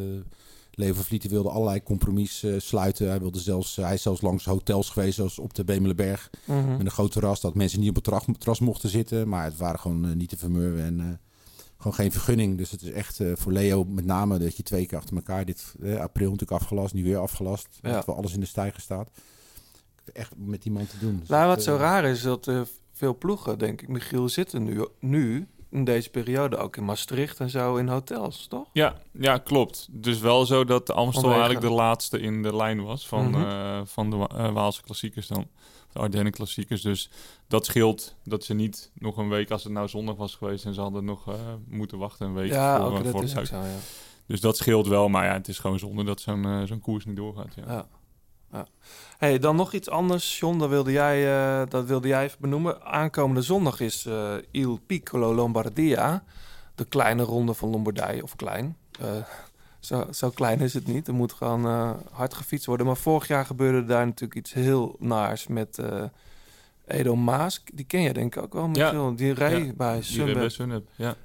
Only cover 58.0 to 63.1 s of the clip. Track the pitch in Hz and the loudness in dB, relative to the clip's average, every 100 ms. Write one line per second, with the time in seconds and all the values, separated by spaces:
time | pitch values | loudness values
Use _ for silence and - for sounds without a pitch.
58 | 92 - - - - 104 139 165 _ - | -2 -4 -6 -8 -6 -4 -4 -8 _ -10
59 | 113 107 110 - - _ - - - 127 | -6 -6 -8 -14 -20 _ -20 -18 -4 -2
60 | - - 123 - 120 117 131 127 123 127 | -2 -2 -2 0 2 2 2 0 -2 -2
61 | - 127 120 - 120 117 117 117 117 - | -2 0 0 -2 -2 0 2 0 0 -4
62 | - - 127 - 147 143 - 123 131 127 | -10 -6 -6 -6 -6 -6 -2 0 2 0
63 | 160 | 2